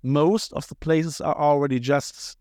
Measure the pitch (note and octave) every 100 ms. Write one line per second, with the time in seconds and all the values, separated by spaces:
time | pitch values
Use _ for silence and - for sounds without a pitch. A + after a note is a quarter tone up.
0 | B2+ C#3+ D#3+ G#3+ - - - - D#3+ D#3+
1 | E3 D3 - D#3 D3 C#3+ C#3+ B2+ B2 C#3
2 | - - - -